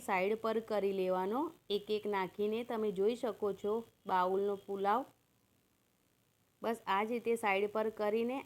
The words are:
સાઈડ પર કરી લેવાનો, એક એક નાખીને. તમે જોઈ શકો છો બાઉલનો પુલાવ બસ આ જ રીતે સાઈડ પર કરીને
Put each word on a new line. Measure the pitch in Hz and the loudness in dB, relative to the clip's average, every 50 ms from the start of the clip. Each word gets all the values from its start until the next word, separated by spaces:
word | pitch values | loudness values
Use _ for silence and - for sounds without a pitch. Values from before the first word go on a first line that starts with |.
સાઈડ | 240 - 202 185 185 202 220 220 - | -2 0 2 2 4 2 2 0 0
પર | 220 220 226 220 - | 0 0 0 -2 0
કરી | 220 208 196 202 196 190 | 0 0 2 2 2 2
લેવાનો, | 185 185 185 180 185 196 220 254 311 320 - - _ - | 2 2 2 2 0 0 0 0 -2 -4 -6 -10 _ -4
એક | 202 202 202 - | -4 -4 -2 -2
એક | 214 208 208 208 202 | -4 -2 -2 -2 -2
નાખીને. | 196 185 180 - - 208 208 214 226 240 | -2 -2 -4 -2 -2 -2 0 0 -2 -2
તમે | - 240 220 220 214 196 | -4 -2 -2 -2 -2 0
જોઈ | 180 196 214 247 | 2 2 2 2
શકો | 233 - 233 196 - 214 202 196 | 0 -2 -4 -2 -2 -2 -2 -2
છો | 196 - 202 214 233 226 - _ _ _ | -2 -2 -2 -2 -2 -4 -8 _ _ _
બાઉલનો | 196 190 185 180 185 190 190 196 202 202 196 - | 0 2 2 4 4 2 2 2 0 -2 -4 -6
પુલાવ | - 196 196 196 196 208 247 277 - - _ _ _ _ _ _ _ _ _ _ _ _ _ _ _ _ _ _ _ _ _ _ _ _ _ _ _ _ _ - | -6 -4 -2 0 2 2 2 0 -4 -10 _ _ _ _ _ _ _ _ _ _ _ _ _ _ _ _ _ _ _ _ _ _ _ _ _ _ _ _ _ -4
બસ | 220 233 226 - | -4 -4 -2 -2
આ | 185 190 196 214 | -2 0 0 0
જ | 220 | 0
રીતે | 247 233 - 233 233 | -2 -2 0 0 0
સાઈડ | 226 233 208 196 190 208 202 | 2 2 2 4 4 2 2
પર | - 220 220 220 | 0 0 -2 -2
કરીને | 214 - 214 208 208 226 233 240 254 277 - | -2 0 0 2 2 2 0 0 -2 -4 -4